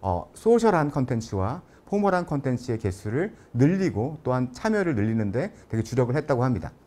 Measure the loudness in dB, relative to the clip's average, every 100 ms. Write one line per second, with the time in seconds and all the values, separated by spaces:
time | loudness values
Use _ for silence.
0 | -2 -2 -4 -4 4 4 6 4 2 0
1 | -2 -2 -2 -2 -2 -4 -12 -20 -4 0
2 | 2 0 0 -4 -2 -4 -4 -4 -2 -4
3 | -4 -4 -4 -8 -8 2 4 4 0 0
4 | -4 -4 -2 -2 -2 -4 -2 0 0 0
5 | 0 0 0 -2 -4 -8 -8 -4 -2 0
6 | 0 0 0 0 2 0 -4 -14